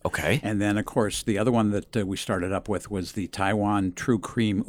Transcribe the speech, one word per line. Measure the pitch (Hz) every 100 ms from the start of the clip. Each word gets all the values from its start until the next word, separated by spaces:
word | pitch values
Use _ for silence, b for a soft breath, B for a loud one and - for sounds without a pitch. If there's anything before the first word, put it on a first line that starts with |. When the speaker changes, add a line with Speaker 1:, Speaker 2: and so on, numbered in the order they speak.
| -
Speaker 1:
Okay. | - 76 135
Speaker 2:
And | 104 107
then, | 104 104
of | -
course, | 131 104 -
the | - 101
other | 113
one | 117 107
that, | 101 - 113
uh, | 95
we | 95
started | - 95 90
up | 95 95
with | 92 -
was | 101 82
the | - 87
Taiwan | - 98 107 104 104 95 -
True | - 113
Cream | - - 110 98